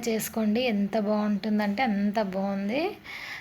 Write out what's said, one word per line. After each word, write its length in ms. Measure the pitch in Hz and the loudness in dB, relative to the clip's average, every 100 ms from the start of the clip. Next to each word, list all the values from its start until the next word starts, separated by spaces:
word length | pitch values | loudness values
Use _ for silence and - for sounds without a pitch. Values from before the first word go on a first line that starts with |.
| 233 | 2
చేసుకోండి, 540 | 220 214 - 214 208 247 | -2 -2 0 2 2 2
ఎంత 240 | 202 196 220 208 | 2 2 0 2
బాగుంటుందంటే 760 | 214 208 208 220 214 208 202 262 | 2 2 0 2 0 2 0 2
అంత 320 | 202 202 208 202 185 | 2 2 0 0 -2
బాగుంది. 460 | 196 196 202 254 370 415 - - - - | -2 -2 -2 0 -2 -4 -12 -14 -12 -14